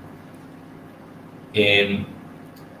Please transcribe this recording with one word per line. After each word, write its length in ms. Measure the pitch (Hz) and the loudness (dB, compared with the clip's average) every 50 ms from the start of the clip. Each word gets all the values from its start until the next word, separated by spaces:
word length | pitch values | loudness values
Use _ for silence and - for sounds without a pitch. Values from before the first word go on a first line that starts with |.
| - - - - - - - - - - - - - - - - - - - - - - - - - - - - - - | -16 -18 -20 -20 -20 -20 -20 -20 -20 -20 -20 -20 -20 -20 -20 -20 -20 -20 -20 -20 -20 -20 -20 -20 -20 -20 -20 -20 -14 -4
Eh, 520 | - 107 104 104 101 101 101 101 98 98 95 - - - - - - - - - - - - - - - | 0 2 4 6 6 4 4 2 0 -4 -4 -6 -10 -16 -18 -18 -18 -18 -20 -20 -20 -20 -20 -20 -20 -10